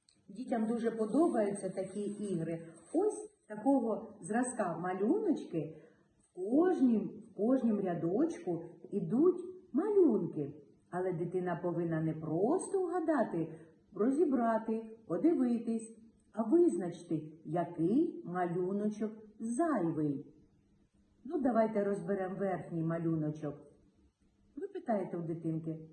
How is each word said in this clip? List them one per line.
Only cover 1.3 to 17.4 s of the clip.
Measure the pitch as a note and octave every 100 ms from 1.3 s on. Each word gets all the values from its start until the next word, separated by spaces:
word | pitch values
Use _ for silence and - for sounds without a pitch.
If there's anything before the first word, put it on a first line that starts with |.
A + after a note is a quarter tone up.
| A#3+ G3+ G3+ F#3
такі | F#3+ F#3+ G#3
ігри. | G#3 G#3 G#3 E3+ E3 E3 - - -
Ось | D4+ G#4 - - _ -
такого | G#3+ G#3+ C#4 A3+ G3 - -
зразка | F3 A3+ B3 - F#3 D#3+
малюночки. | F3+ F#3+ G#3+ G#4 G#4 B3 - E3 D3+ - - _ _ _ _
В | F3+ F#3+
кожнім, | C#4 F#4 D4 B3+ G#3+
в | E3+ - - -
кожнім | A3 C4 A#3 G3+
рядочку | F#3 D#3+ E3 G#3 E4 - F#3 E3 - - -
ідуть | G3+ D#3+ A#3 F4+ F4+ - - -
малюнки. | C4+ G#4 G4+ D#4+ G3+ E3 D3+ C#3 - - _ _
Але | F3 F#3
дитина | E3 E3+ F3+ F3+ E3+
повинна | F3+ E3 E3+ D#3+
не | D#3+
просто | D#3 D#3 D#3+ G#3+ F#4 - G4
вгадати, | F4+ F4+ D#4+ D4 G#3 E3+ D#3 - - - _
розібрати, | - A3+ C#4 E4 C4 A#3 A3 A3+ A3 - - -
подивитись, | - D#4+ C#4+ B3 A3+ - A3+ - - - - _
а | G#3+
визначити, | A3 E4+ F4 F3+ F3+ E3+ - D#3 D#3 -